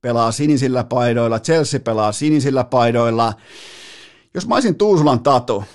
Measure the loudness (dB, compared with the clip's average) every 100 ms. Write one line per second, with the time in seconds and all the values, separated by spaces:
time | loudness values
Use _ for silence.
0 | -4 0 0 0 0 2 0 -2 -2 0
1 | 0 0 0 -2 0 0 0 -4 -4 -2
2 | -2 0 0 0 0 -2 0 2 2 2
3 | 0 0 -2 -4 -16 -20 -20 -20 -20 -20
4 | -20 _ _ -10 -4 -2 0 0 2 2
5 | 2 2 2 0 0 -6 -6